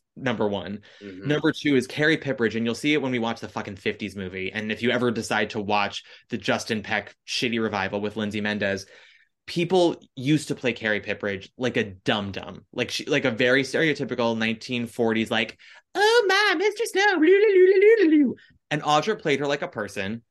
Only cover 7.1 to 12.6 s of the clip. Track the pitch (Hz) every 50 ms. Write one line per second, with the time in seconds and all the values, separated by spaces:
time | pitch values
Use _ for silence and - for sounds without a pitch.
7.1 | - _ _ - - - 135 120 117 117 110 107 104 101 95 95 104 104 104 104
8.1 | 101 110 107 104 101 107 104 104 104 104 101 98 98 98 - - - - - -
9.1 | _ _ _ _ _ _ _ - - 170 175 170 185 185 175 165 - - - -
10.1 | _ 135 123 135 156 147 - - 139 - - 123 113 - 113 110 107 101 101 107
11.1 | 101 - - 104 101 95 - - _ - 127 123 117 123 110 104 95 92 _ -
12.1 | 117 104 101 98 95 92 90 101 95 -